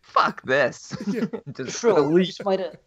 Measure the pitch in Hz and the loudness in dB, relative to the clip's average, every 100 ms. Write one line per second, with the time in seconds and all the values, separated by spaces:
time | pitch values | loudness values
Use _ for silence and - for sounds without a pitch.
0 | _ - 196 - - 131 123 - - - | _ 0 0 -2 0 2 2 -2 -14 -8
1 | - 214 226 208 - - 131 - 240 175 | -4 -2 -4 -6 -12 -12 -10 -2 2 4
2 | 147 170 185 - 202 190 175 - | 4 4 2 -2 -2 -2 -4 -12